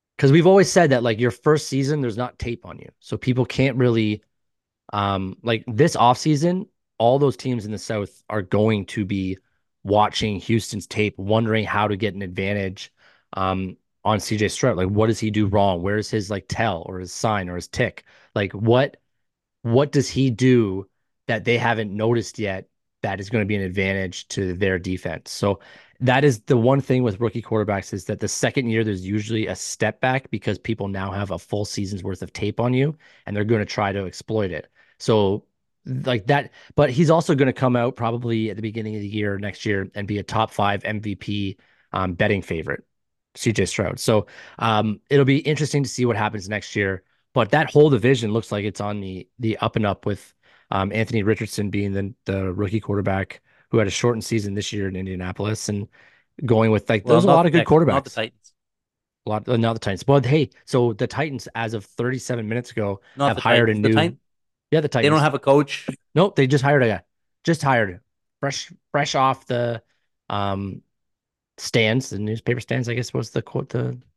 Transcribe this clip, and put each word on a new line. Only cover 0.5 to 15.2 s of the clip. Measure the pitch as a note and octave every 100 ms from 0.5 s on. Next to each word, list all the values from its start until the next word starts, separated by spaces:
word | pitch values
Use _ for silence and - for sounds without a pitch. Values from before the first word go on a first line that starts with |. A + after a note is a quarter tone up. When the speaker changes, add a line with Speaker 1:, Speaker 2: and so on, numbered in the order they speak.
| G3 F#3
Speaker 1:
said | - E3+
that, | C3
like, | A#2+ A2
your | B2
first | - - D3+ -
season, | C3+ C3+ D3+
there's | B2+ G#2+
not | B2 -
tape | B2+ A#2 F#2+
on | C#2+
you. | - _
So | - A2
people | - B2 B2
can't | - C3 B2+
really, | B2 A2+ G#2+ G#2 _ _ _ _ _ _ _
um, | G#2 G2+ G2 F#2+ F#2+
like, | A2+ A2+ -
this | G#2+ E3 -
offseason, | A#2+ B2+ D#3 D3 E3 F3+ G3 _ _ -
all | A#2 C3+
those | C#3+ A#2+
teams | C3 B2 G#2
in |
the | G#2
South | - A2+ G2 _ -
are | G#2+
going | F#2 G2+ G#2+ G#2+ F#2
to | -
be | F#2+ G2 F#2 F#2+ _ _ _ _
watching | F#2+ G2+ G#2 - A2 G2
Houston's | - A2+ - G#2+ -
tape, | - G#2+ -
wondering | F#2+ A2 A#2 A2 G2
how | G#2 G#2+
to | G2+
get | G#2
an | F#2+
advantage, | F#2+ F#2+ F#2+ G#2 F#2+ F#2+ - _ _ _ _
um, | - F#2+ F#2+ F#2 - _ _ G2
on | G#2+
C | - A2
J | G#2
Stroud. | - C3 F#2
Like, | F#2
what | G#2 A2
does |
he | A2